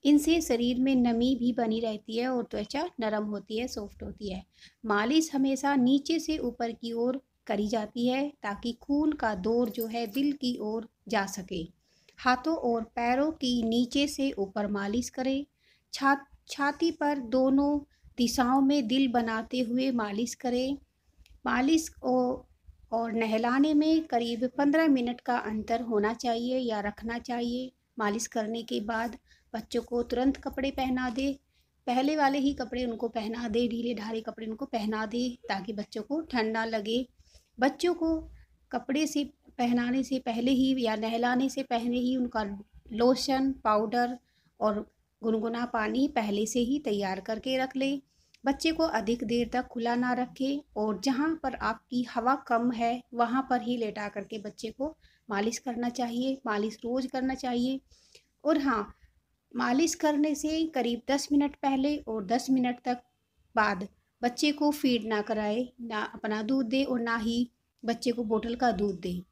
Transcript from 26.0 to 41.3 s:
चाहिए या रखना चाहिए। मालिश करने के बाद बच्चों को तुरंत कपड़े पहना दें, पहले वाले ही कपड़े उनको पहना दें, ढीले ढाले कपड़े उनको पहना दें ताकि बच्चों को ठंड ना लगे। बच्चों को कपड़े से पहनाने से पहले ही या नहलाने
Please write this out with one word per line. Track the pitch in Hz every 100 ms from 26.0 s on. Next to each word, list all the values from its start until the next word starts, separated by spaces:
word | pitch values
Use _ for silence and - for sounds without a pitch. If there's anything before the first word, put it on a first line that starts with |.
| 208
चाहिए | 233 254 233 240 254
या | 247 214
रखना | 202 208 220 233
चाहिए। | 240 240 240 247 254 _ _ -
मालिश | 208 208 233
करने | 240 214 226
के | 226 240
बाद | 208 226 233 214 _ _ _
बच्चों | 226 220 240
को | 233 240
तुरंत | 240 240 262 269
कपड़े | 277 269 269
पहना | 277 262 254 254
दें, | 233 277 269 _ _ _ _ -
पहले | 247 269 311
वाले | 277 277
ही | 269
कपड़े | 277 254 247
उनको | 254 226 233
पहना | 226 214 226 240
दें, | 220 240
ढीले | 233 240
ढाले | 220 214 226
कपड़े | 220 214 220
उनको | 220
पहना | 277 233 214 214 220
दें | 240 247 240 -
ताकि | 196 185
बच्चों | 208 202 220
को | 214 294
ठंड | 320 247 220
ना | 226
लगे। | 226 220 208 233 254 _ _ - _ -
बच्चों | 254 277 349
को | 339 320 320 - - - _ _
कपड़े | 247 - 277 302
से | 302 285 - _ -
पहनाने | 240 240 240 254
से | 254 262
पहले | 254 226 240
ही | 269 262 262
या | 233 214
नहलाने | 220 226 247